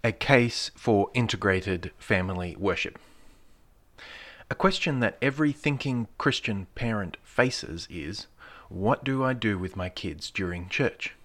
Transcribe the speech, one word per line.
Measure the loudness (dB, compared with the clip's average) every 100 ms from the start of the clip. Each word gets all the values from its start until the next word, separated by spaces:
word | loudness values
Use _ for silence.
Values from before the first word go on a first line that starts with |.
A | -2
case | -2 6 6 6 0 -8
for | -4 4 4 4
integrated | 0 0 0 2 2 0 -4 -4 -12
family | 0 0 2 -2 -4 -2
worship. | -2 0 -4 -8 -20 -20 -20 -20 -20 -20 _ _ _ -20 -18 -18 -18 -20 -8
A |
question | 2 2 4 0 2
that | 0 2
every | -2 2 0
thinking | 2 -2 0 0 -2 -4 0
Christian | 0 0 -2 -4 -6
parent | -4 -2 -2 -4 -10
faces | -4 0 2 0 -8 -10 -10
is, | -8 -8 -10 -12 -20 -20 -20 -12
"What | -2 0 0
do | 0 0
I | 0
do | 0 0 0
with | -2 -4
my | -6
kids | -6 -8 -8 -8
during | -4 -4 -4 -4
church?" | 0 0 0 -12 -12